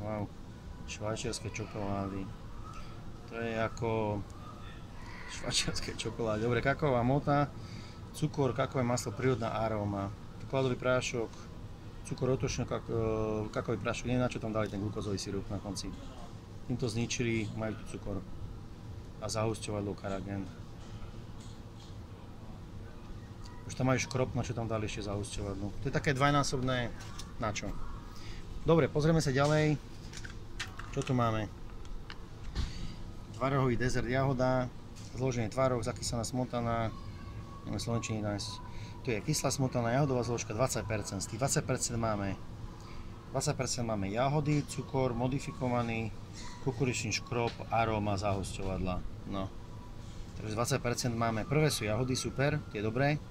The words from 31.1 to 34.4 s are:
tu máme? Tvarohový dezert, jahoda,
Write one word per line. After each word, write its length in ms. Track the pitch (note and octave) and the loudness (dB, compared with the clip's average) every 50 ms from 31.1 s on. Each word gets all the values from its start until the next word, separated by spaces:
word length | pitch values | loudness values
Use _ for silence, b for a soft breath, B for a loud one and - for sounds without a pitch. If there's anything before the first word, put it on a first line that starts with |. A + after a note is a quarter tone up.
tu 0 | |
máme? 400 | C3 B2 A#2 A2+ A2 G#2+ G#2+ - - - - - - - - - - - - - - - - - - - - B B B B B B B B B B B B - - - - - - | 4 4 6 6 4 2 0 -2 -4 -8 -10 -10 -8 -8 -6 -6 -6 -6 -6 -8 -10 -10 -10 -10 -10 -10 -8 B B B B B B B B B B B B -8 -8 -10 -10 -10 -4
Tvarohový 400 | G#2 B2 C3+ C#3 C3+ C3 B2+ A#2+ | -2 2 4 4 6 6 6 6
dezert, 320 | G#2+ A#2+ B2+ A#2+ B2+ A2+ | 4 4 4 4 4 4
jahoda, 640 | A2+ B2+ C3+ C3+ C3+ C#3 B2 | 4 4 4 4 4 4 6